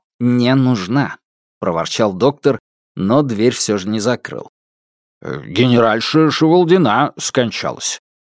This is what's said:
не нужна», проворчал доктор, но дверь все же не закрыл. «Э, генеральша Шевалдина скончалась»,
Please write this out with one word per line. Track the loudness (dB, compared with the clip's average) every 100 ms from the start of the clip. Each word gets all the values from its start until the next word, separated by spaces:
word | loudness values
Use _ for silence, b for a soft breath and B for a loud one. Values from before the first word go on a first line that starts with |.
| _ _
не | 0 2 2
нужна», | 2 2 0 -2 -2 -2 -6 _ _ _ _
проворчал | -4 -4 -4 -2 -2
доктор, | 2 0 2 -2 -2 -6 _ _ -6
но | 0 2
дверь | 0 0 0
все | 0 -2 -2
же | -2
не | -4
закрыл. | -2 -4 -6 -14 -14 _ _ _ _ _ _ _
«Э, | -12 -10
генеральша | -6 0 2 4 2 0 0 2 2
Шевалдина | 2 2 4 4 4 4 2 0 -4
скончалась», | -4 -2 -2 -4 -8 -6 -8 -10 _ _